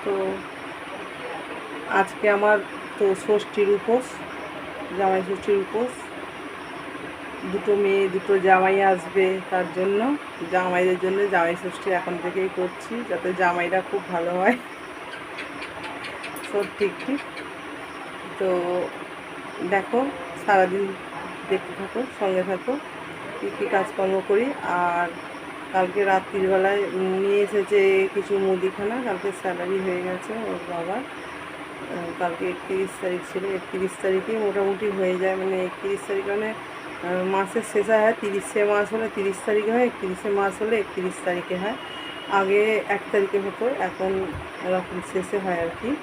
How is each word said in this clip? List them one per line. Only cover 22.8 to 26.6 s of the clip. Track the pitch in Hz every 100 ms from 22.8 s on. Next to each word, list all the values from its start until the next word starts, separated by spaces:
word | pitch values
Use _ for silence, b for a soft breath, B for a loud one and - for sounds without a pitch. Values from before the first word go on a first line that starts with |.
| - - - - - -
কী | 202 -
কী | 202
কাজকর্ম | 196 185 - 190 190 185
করি। | 202 262 277
আর | 170 175 175 175 175 170 - - - - -
কালকে | 190 185 196 196
রাত্রিবেলায় | 190 190 202 190 190